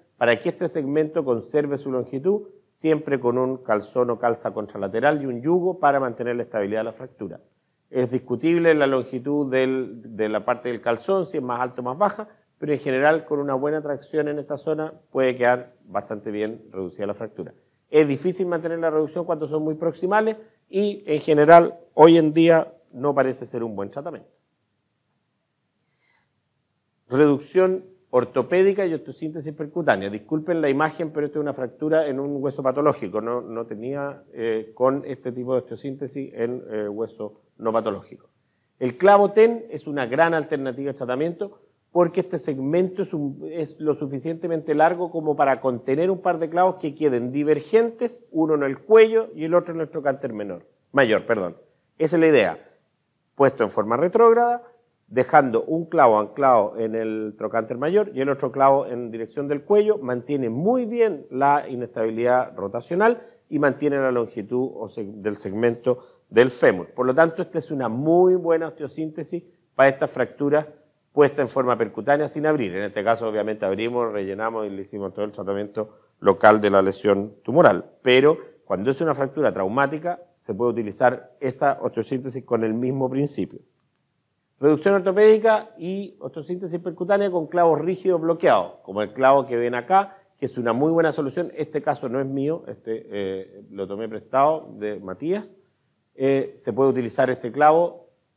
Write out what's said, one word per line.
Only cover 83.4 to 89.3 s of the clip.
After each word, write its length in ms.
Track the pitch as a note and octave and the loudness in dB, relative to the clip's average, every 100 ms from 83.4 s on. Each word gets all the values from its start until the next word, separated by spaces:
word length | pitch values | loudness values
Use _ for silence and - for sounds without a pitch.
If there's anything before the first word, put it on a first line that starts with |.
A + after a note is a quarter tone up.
| F2+ - _ _ _ _ _ _ _ _ _ _ | -8 -10 _ _ _ _ _ _ _ _ _ _
Reducción 320 | C#3+ D3 F#3+ | 0 2 2
ortopédica 800 | G3 F#3 F#3 G#3+ G#3+ A3 G#3+ - - | 2 2 4 6 6 4 2 -2 -12
y 380 | E3+ G3 G3+ - | -8 -8 -10 -12
osteosíntesis 580 | - D#3+ C#3+ F3+ F#3 E3+ | -14 -12 -10 -8 -8 -8
percutánea 500 | F3+ E3 F3+ G3+ G3+ | -8 -6 0 0 2
con 180 | F3+ D#3 | -2 -2
clavos 340 | F3 E3+ D3+ | 2 4 4
rígidos 400 | E3 F#3 F#3+ F3 | 0 -2 0 2
bloqueados, 540 | E3 E3 D#3+ G#2+ F2 - | 0 2 4 4 2 -8
como 180 | - G2 | -8 -6
el 100 | G#2 | -4
clavo 340 | - C3 | 2 6